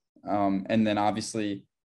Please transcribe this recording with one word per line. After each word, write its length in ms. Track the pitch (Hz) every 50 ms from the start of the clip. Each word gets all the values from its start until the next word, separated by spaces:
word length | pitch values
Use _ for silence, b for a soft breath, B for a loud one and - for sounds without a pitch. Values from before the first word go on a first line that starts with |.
| _ _ _ _ -
Um, 380 | 90 98 104 101 98 98 95 95 -
and 160 | 113 113 110
then 100 | 107 104
obviously 680 | 104 104 107 98 110 110 - - 113 107 101 98 95 - _ _ _ _